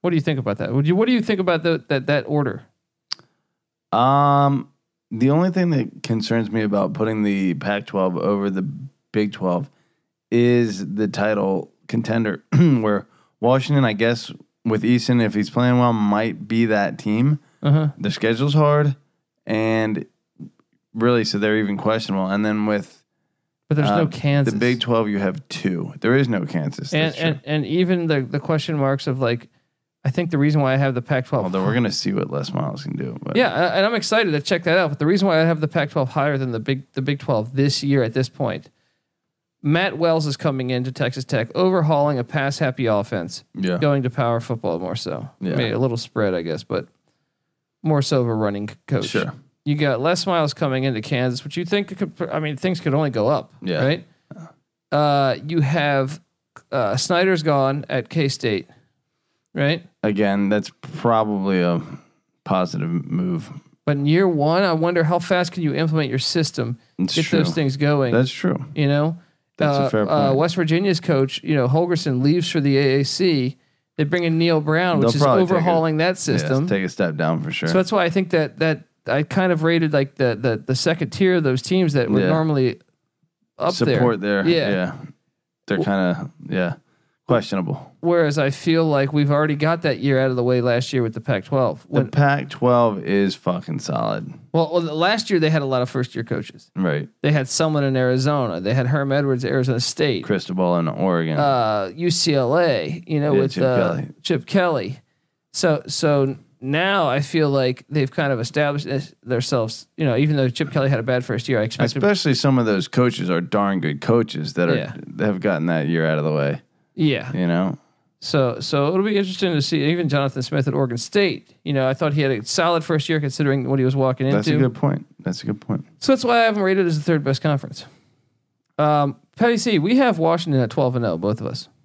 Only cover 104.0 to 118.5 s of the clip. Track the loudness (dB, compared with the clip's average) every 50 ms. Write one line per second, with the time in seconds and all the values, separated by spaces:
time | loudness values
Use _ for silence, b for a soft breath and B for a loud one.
104 | -6 -8 -12 _ -4 -2 -2 -2 -2 0 0 2 2 2 0 -2 -4 -6 -10 -12
105 | _ _ _ _ _ _ _ _ _ _ -6 0 2 2 2 0 -2 -6 -4 0
106 | 2 2 4 4 2 0 -2 -8 -14 _ _ _ -6 -2 0 0 2 2 2 2
107 | 2 2 0 0 -2 -2 0 0 2 2 2 2 2 0 -2 -4 -10 _ -2 -2
108 | -2 0 -2 -2 0 0 0 -2 -4 -4 -2 0 0 0 -2 -4 -4 -4 -4 -4
109 | -6 -8 _ _ _ -2 -2 -2 0 0 -2 -2 -2 -4 -6 -12 -18 _ _ -2
110 | 0 0 2 2 2 2 2 2 2 0 0 -2 -6 -2 0 0 2 2 0 0
111 | 0 0 -2 -2 -2 -4 -6 -6 -2 0 0 0 0 -2 -2 -2 -2 -2 0 0
112 | 2 2 2 2 2 0 0 2 2 4 4 4 4 2 2 0 0 0 2 2
113 | 2 2 2 0 -2 0 0 0 0 0 0 0 2 2 0 0 -2 -2 -4 -2
114 | 0 2 2 2 2 0 -4 -8 -8 -6 -2 -2 0 2 0 0 -2 -6 -10 -14
115 | -14 -14 -6 -2 -2 -2 -2 0 0 0 0 0 0 0 0 0 0 0 0 0
116 | 0 0 0 0 0 0 0 0 0 -2 -4 -6 _ _ _ _ _ _ _ -2
117 | 0 0 0 -2 -6 -6 -4 -2 0 0 2 0 0 -2 -4 -8 _ _ _ _
118 | _ _ _ _ -8 -2 0 0 0 0